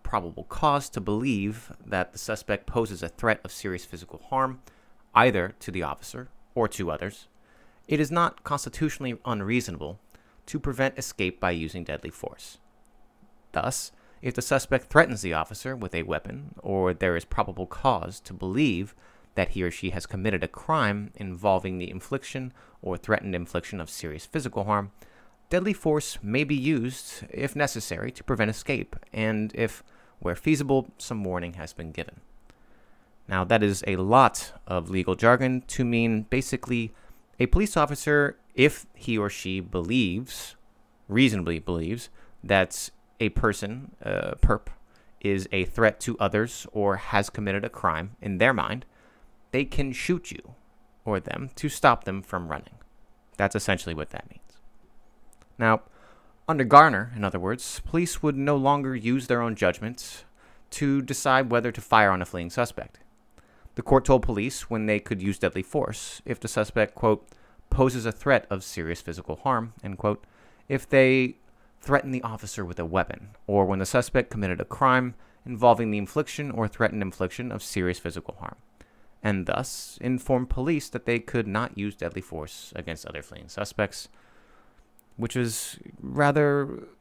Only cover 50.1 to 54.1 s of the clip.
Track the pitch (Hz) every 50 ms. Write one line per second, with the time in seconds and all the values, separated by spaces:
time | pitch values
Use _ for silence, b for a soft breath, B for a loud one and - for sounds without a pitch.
50.1 | 180 165 - - - - - - - - _ _ _ _ _ _ _ _ _ -
51.1 | 104 92 - - - - 135 131 - - - 147 - - - 139 120 - - 98
52.1 | 95 98 95 - - 90 87 80 76 - - - - - - - _ - - -
53.1 | - _ _ _ _ - 101 98 - 107 - - 98 85 - 90 82 76 76 -